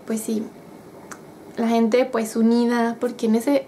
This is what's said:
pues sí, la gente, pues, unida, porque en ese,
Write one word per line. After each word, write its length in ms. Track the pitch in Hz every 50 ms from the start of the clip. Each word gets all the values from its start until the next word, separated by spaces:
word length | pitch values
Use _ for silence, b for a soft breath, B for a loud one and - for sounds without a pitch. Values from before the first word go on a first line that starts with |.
| -
pues 160 | - 113 110
sí, 220 | - - 113 107 - - - - - - - - - - - - - - - - - - - - - - - -
la 100 | 233 226
gente, 380 | 233 233 226 226 226 247 262
pues, 300 | 262 - 226 226 214 -
unida, 600 | 226 226 226 233 240 240 233 240 233 233 233 233 -
porque 260 | - 240 233 - -
en 100 | 226 214
ese, 320 | 233 233 285 285 269 -